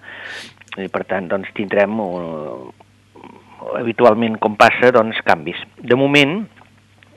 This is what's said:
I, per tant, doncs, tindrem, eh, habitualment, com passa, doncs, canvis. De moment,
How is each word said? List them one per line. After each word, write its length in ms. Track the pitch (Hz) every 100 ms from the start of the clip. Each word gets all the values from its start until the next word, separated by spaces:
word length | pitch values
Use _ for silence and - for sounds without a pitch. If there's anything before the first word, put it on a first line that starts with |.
| - - - - - - - -
I, 100 | 95
per 160 | 95
tant, 220 | - 95 85
doncs, 200 | 98 92
tindrem, 460 | - 101 104 101 110
eh, 1800 | 98 90 82 80 76 62 62 - _ _ _ - - - _ - - -
habitualment, 600 | 117 110 117 110 113 110
com 160 | 107 104
passa, 340 | 113 - 123
doncs, 260 | 127 110 110
canvis. 340 | - 90 76 - - -
De 200 | - 123
moment, 500 | 139 143 139 190 214 - _ _ _ _ _